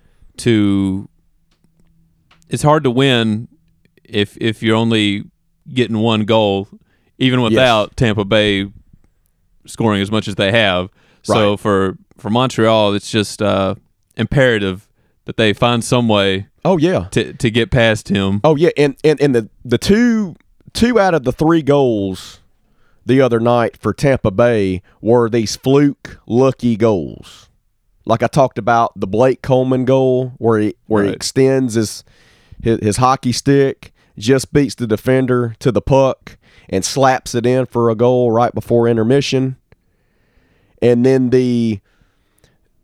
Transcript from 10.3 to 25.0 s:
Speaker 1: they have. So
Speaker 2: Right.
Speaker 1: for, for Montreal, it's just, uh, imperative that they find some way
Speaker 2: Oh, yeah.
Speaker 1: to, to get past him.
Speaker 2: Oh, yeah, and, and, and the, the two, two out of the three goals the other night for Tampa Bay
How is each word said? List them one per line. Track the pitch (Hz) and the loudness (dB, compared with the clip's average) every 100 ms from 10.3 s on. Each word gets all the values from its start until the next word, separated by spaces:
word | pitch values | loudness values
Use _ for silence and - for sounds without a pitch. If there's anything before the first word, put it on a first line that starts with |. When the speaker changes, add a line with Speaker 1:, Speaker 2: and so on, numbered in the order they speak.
| 95 | -2
Speaker 1:
they | 101 | 0
have. | 117 104 90 92 - _ _ | 2 2 0 -4 -12 _ _
So | - 110 104 | -2 0 0
Speaker 2:
Right. | 101 | 0
Speaker 1:
for, | 107 98 95 - _ _ | 0 0 0 -4 _ _
for | 107 | -4
Montreal, | 117 127 - 110 110 104 101 | -2 0 0 2 2 2 -2
it's | - | -4
just, | 113 101 - | -4 -4 -4
uh, | 104 98 95 98 _ _ _ - | -2 0 -2 -6 _ _ _ -8
imperative | 143 147 127 113 98 92 - _ _ _ | -2 2 2 2 -2 -6 -12 _ _ _
that | - - | -10 -2
they | 110 | 0
find | 101 120 120 - | 2 0 0 0
some | 127 120 | 0 2
way | 104 98 95 101 _ 156 | 2 2 -2 -6 _ -2
Speaker 2:
Oh, | 185 | 0
yeah. | 156 160 87 | 0 -2 -2
Speaker 1:
to, | - 71 | -4 -6
to | 78 120 | -4 -2
get | 113 113 | 0 0
past | 117 113 107 - | 2 2 0 -2
him. | 98 98 101 | -2 -2 0
Speaker 2:
Oh, | 151 147 | 0 2
yeah, | 165 - | 2 2
and, | 143 - 151 | 0 0 0
and, | 156 | 2
and | 143 | 2
the, | 120 110 _ | 0 -2 _
the | - 117 | -4 -2
two, | - 208 240 220 196 - _ _ - | 2 2 2 0 -4 -10 _ _ -14
two | - 233 233 | -2 0 2
out | 190 | 2
of | 160 | 0
the | 127 | -2
three | 123 156 170 | -2 0 2
goals | 135 143 131 110 98 92 - - _ _ _ _ _ _ - | 2 2 2 0 -4 -8 -14 -20 _ _ _ _ _ _ 0
the | 131 | 2
other | 131 117 | 2 2
night | 117 120 117 - | 2 0 -2 -4
for | 110 | -6
Tampa | 95 143 127 110 | -2 0 0 0
Bay | 95 120 113 98 92 - _ | 0 2 2 0 -4 -8 _